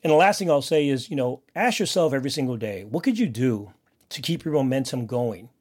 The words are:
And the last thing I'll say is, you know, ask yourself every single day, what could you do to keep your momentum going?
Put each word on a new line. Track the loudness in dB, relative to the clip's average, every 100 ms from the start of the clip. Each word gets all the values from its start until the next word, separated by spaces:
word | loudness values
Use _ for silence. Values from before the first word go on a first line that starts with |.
And | 4
the | 6
last | 6 4
thing | 2
I'll | 2
say | 2 2 2
is, | 0 -2
you | -4
know, | -2 -4 _
ask | -2 0 0
yourself | -2 2 2
every | 0 -4
single | -4 -4 -4
day, | -6 -8
what | -6 -4
could | -2 0
you | -2
do | 0 0 0 -6 _ _ _ _
to | -12
keep | -6 -4
your | -2
momentum | 0 0 0 -2 -6 -6
going? | -4 -4 -6 -14 _